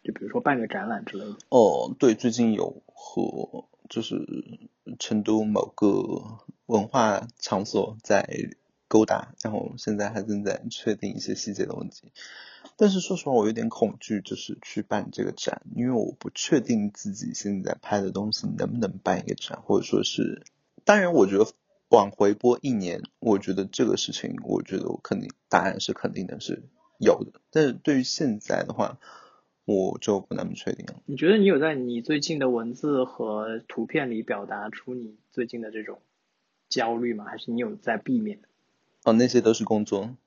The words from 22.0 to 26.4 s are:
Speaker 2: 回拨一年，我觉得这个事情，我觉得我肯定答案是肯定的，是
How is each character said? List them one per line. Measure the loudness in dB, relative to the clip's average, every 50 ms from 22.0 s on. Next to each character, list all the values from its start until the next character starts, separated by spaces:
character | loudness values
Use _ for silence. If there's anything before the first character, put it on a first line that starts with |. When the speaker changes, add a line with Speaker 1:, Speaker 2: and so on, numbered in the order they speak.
| 8 4
Speaker 2:
回 | 2 4 4 4 4
拨 | 4 4 4 4 4
一 | 0 -2
年， | -2 0 -2 -4 -6 -6 -8 -14 _ _
我 | 2 2 2
觉 | 2 2 -2 -2
得 | -2 -2
这 | -4 0 0 2
个 | 2 2
事 | 0 0 -6 -6
情， | -6 -6 -6 -6 -6 -4
我 | -2 -2 -2 -2
觉 | -2 -4
得 | -4 -4
我 | -4 -6 -8 _
肯 | -4 -4 -4
定 | -4 -10 -14 _ _ _
答 | 0 0
案 | 0 -2 -4 -6
是 | -6 -6
肯 | -6 -6 -6 -8 -6
定 | -8 -10
的， | -10 -10
是 | -12